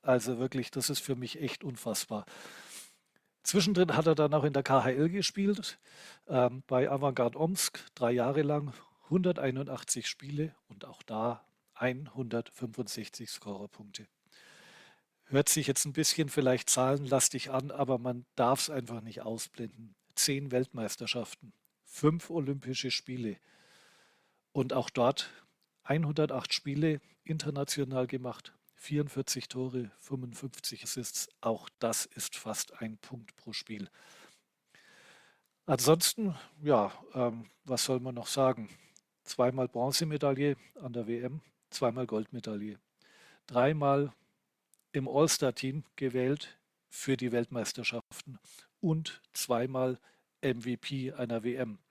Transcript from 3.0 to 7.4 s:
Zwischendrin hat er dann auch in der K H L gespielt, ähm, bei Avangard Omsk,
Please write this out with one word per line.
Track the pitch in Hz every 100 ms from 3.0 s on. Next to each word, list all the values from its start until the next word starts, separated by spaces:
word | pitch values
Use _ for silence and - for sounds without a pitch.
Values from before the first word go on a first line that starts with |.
| _ _ _ _
Zwischendrin | - 196 185 185 180 -
hat | 160
er | 156
dann | 147 151
auch |
in | 147
der | 139
K | - 135
H | 123
L | 131 160
gespielt, | 196 - - 196 208 - - _ - - - -
ähm, | 131 123 131 -
bei | 127 135
Avangard | 139 139 127 120
Omsk, | -